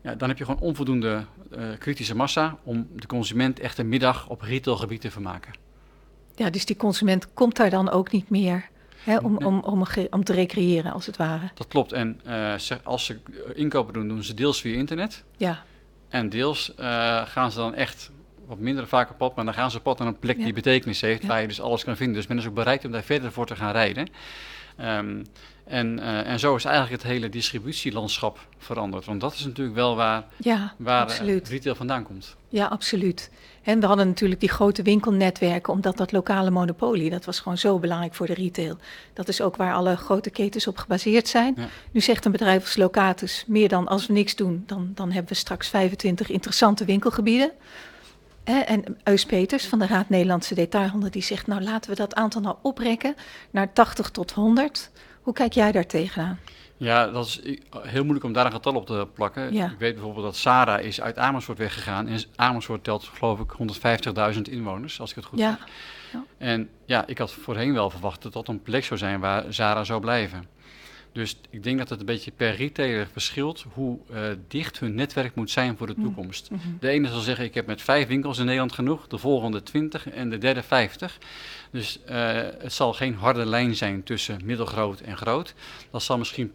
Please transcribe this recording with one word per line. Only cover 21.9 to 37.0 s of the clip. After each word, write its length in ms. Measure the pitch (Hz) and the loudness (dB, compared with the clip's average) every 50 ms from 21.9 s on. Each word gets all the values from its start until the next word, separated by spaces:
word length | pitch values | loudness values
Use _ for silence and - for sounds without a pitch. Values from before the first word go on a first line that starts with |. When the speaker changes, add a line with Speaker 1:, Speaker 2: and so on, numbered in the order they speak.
| 113 | -4
Speaker 1:
vinden. 200 | - 135 123 110 | -2 0 0 0
Dus 120 | 104 104 | -2 -2
men 100 | - 120 | -2 -4
is 100 | 120 110 | -4 -4
ook 60 | 113 101 | -4 -4
bereid 320 | 117 113 123 135 135 - | 0 2 2 2 0 -2
om 60 | 131 | -6
daar 120 | 113 113 101 | -6 -6 -2
verder 280 | - 147 147 127 117 | 0 -2 0 0 -4
voor 140 | - 127 120 | -4 -4 -6
te 100 | - 117 | -4 -4
gaan 160 | 101 107 104 | -4 -4 0
rijden. 360 | 104 113 110 98 - 127 156 190 - - - - - - - - - - - - - | 4 4 4 4 2 -4 -8 -8 -10 -20 -18 -18 -16 -16 -16 -16 -18 -18 -20 -20 -14
Ehm, 460 | - 120 113 110 104 104 104 101 104 101 - - - - - - - _ | -8 -4 -4 -2 -2 -2 -4 -6 -8 -10 -12 -18 -20 -20 -20 -20 -20 _
en, 340 | - 131 127 117 113 117 113 | -4 -2 -2 0 0 -2 -4
eh, 280 | 104 113 110 107 107 120 | -4 -2 -2 -2 -2 -2
en 80 | 123 120 | -2 0
zo 160 | 131 147 135 | 2 2 2
is 100 | 117 123 | 2 2
eigenlijk 360 | 139 147 147 131 120 127 120 - | 2 2 2 2 0 -4 -6 -2
het 80 | 120 | -2
hele 180 | 123 123 113 110 | -2 -2 -2 -4
distributielandschap 1160 | 95 117 113 - - 113 98 131 - - - 135 104 113 107 107 - - - 107 - - - - - | -4 -4 -4 -4 -4 -6 -8 -6 -8 -4 -6 -4 -4 -4 -4 -4 -4 -2 -2 -4 -4 -6 -20 -20 -20
veranderd. 480 | - - - 120 113 107 98 95 95 92 | -20 -10 -8 -6 -4 -4 -4 -6 -8 -6
Want 160 | 107 107 98 | -6 -6 -4
dat 120 | 113 147 - | -4 -4 -4
is 120 | - 143 | -6 -8
natuurlijk 300 | 139 120 131 135 123 107 | -8 -6 -4 -6 -4 0
wel 200 | 117 123 123 117 | 2 2 2 4
waar, 300 | 110 113 110 110 110 110 - - | 2 2 2 2 -2 -4 -10 -16
Speaker 2:
Ja, 360 | - - 240 226 202 202 202 - | -4 0 2 2 2 0 -6 -8
Speaker 1:
waar, 180 | - 120 123 127 123 120 | -6 0 4 4 4 4
eh, 60 | 113 | 2
Speaker 2:
absoluut. 360 | 113 - 101 202 196 185 180 113 | -2 -2 0 0 0 0 0 -4
Speaker 1:
retail 260 | 127 135 127 143 120 | -8 -4 -2 -4 -4
vandaan 280 | - 127 123 135 123 107 | -2 -2 -4 -2 -4 -4
komt. 320 | - 98 95 - - - - - | -8 -12 -16 -16 -18 -20 -20 -14
Speaker 2:
Ja, 180 | - - 208 202 | -4 -2 0 0
absoluut. 640 | - 220 208 - - - 190 190 185 175 - - - - - - - - - _ | 0 -2 -2 -2 -2 0 2 0 0 0 -2 -10 -16 -20 -20 -20 -20 -20 -6 _
En 160 | 208 214 226 | 2 4 4
we 60 | 208 | 6
hadden 220 | 190 202 202 196 | 6 6 6 6
natuurlijk 320 | 185 180 - 214 190 185 - | 4 4 4 2 2 2 2
die 100 | - 185 | 2 2
grote 320 | - - 208 202 202 - | 4 4 4 4 4 4
winkelnetwerken, 920 | 175 196 208 208 - 226 202 190 190 185 185 - 190 175 175 175 - - - | 4 4 4 4 4 4 4 4 4 2 4 2 2 2 2 0 0 0 0
omdat 240 | 196 180 190 185 | 2 2 0 0
dat 140 | - 190 180 | 0 -2 2
lokale 380 | - 190 185 - 202 196 190 185 | 2 0 2 2 2 2 4 4
monopolie, 600 | 180 180 180 170 170 - 233 240 233 180 | 4 4 2 0 0 0 0 2 2 2